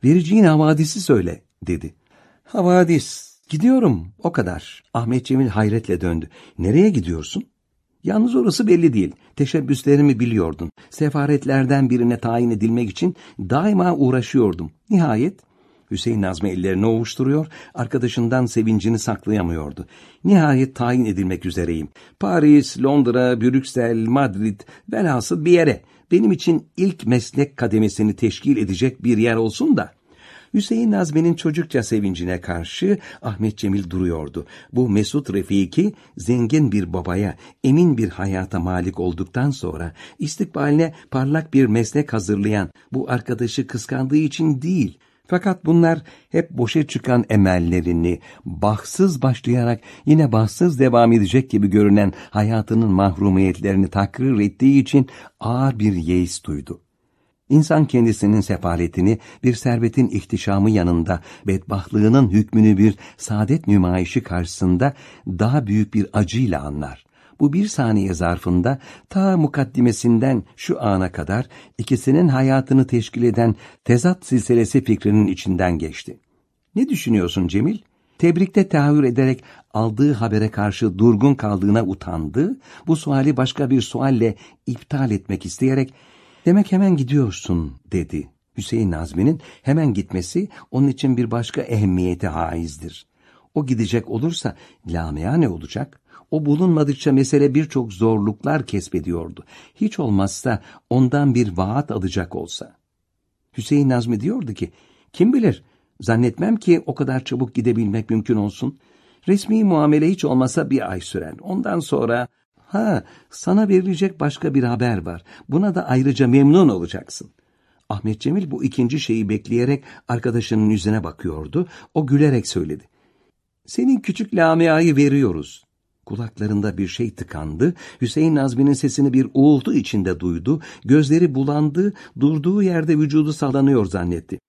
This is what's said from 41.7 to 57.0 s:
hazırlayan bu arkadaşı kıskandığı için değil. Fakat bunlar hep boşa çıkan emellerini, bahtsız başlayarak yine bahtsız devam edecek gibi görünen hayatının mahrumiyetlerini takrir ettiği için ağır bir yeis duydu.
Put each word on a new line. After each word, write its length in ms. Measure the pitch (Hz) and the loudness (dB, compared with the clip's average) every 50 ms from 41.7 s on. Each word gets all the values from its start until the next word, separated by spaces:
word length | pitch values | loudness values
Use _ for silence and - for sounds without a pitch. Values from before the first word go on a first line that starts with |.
| 107 117 117 110 - 147 147 - - | 2 0 0 0 -2 -4 -4 -2 -4
hazırlayan 560 | 110 95 90 104 98 101 110 107 104 95 87 _ _ _ _ | -6 -2 -2 -2 -2 0 -2 -2 -2 -4 -6 _ _ _ _
bu 180 | - 127 - - | -8 -8 -6 -4
arkadaşı 580 | 120 123 110 - 123 107 120 117 - - 131 - | -4 -6 -4 -6 -6 -4 -4 -4 -4 -4 -6 -6
kıskandığı 500 | - 120 107 - 131 131 131 131 143 151 | -6 -10 -8 -6 -6 -6 -4 0 0 0
için 440 | 156 147 143 - 160 160 147 131 | 0 0 -2 -2 0 0 0 -2
değil. 360 | 131 165 185 180 127 92 - _ _ _ _ _ _ _ | -2 -2 0 0 0 -2 -4 _ _ _ _ _ _ _
Fakat 380 | - 180 180 202 185 180 _ | -4 -2 0 -2 -4 -2 _
bunlar 360 | 160 160 170 170 165 165 151 - - - _ _ _ | 2 4 4 4 4 2 0 -4 -14 -20 _ _ _
hep 220 | - 165 170 165 | -4 -4 -4 -2
boşa 360 | - 127 120 113 - 165 151 147 | -4 -4 -4 0 0 -2 -2 -2
çıkan 380 | - 131 - - 123 123 113 - | -4 -8 -2 0 0 0 2 2
emellerini, 920 | 113 104 98 95 92 90 85 85 85 90 82 87 87 82 85 85 87 78 - - - - _ | 2 4 4 4 2 2 0 0 0 0 0 0 0 0 0 0 -2 -4 -8 -18 -20 -18 _
bahtsız 760 | - 90 78 82 104 107 107 - - - - 190 196 170 135 | -14 -8 -2 -2 -2 -2 -2 -6 -12 -2 0 2 2 2 0
başlayarak 600 | 123 135 127 - _ - 120 123 120 117 120 110 _ - - - - | 0 -2 -2 -2 _ -2 0 0 0 -2 -2 -4 _ -18 -20 -10 0
yine 260 | - 156 156 156 131 | 2 4 4 4 4
bahtsız 480 | 110 110 110 107 - - 175 180 160 123 | 4 2 2 2 0 0 0 0 2 2
devam 340 | 135 131 117 120 117 117 117 | 2 4 4 4 6 6 6
edecek 360 | 113 104 92 90 131 131 - | 4 2 4 2 0 0 2
gibi 200 | - 107 101 101 | 0 0 2 4
görünen 440 | 90 104 104 104 101 104 98 98 92 - - - | 4 4 4 6 6 4 4 2 -2 -6 -18 -8
hayatının 640 | - 104 107 104 113 110 107 - 117 113 113 110 | -2 -2 0 0 0 -2 -2 0 0 0 2 2
mahrumiyetlerini 960 | 95 92 98 98 95 - 98 101 95 92 95 95 90 - - 101 98 95 98 92 | 2 2 2 2 0 0 0 2 4 4 2 2 0 -2 -2 -2 0 2 0 0
takrir 520 | - 101 101 107 - - 127 135 131 104 | 0 -2 -2 -2 -4 -4 -2 -2 0 0
ettiği 420 | 101 104 - _ 127 135 139 139 | 0 -2 -2 _ 2 4 6 4
için 260 | 127 - - 143 131 131 - - - - _ _ | 2 4 2 2 2 2 -4 -20 -20 -20 _ _
ağır 400 | - 107 117 123 131 135 127 110 | -6 -6 -2 0 0 0 0 0
bir 140 | 104 107 98 | 0 0 0
yeis 500 | 90 82 80 90 90 90 78 - - _ | 0 0 0 0 0 0 -2 -4 -12 _
duydu. 380 | - 78 73 67 - 85 - _ _ _ _ | -8 -8 -8 -8 -12 -14 -16 _ _ _ _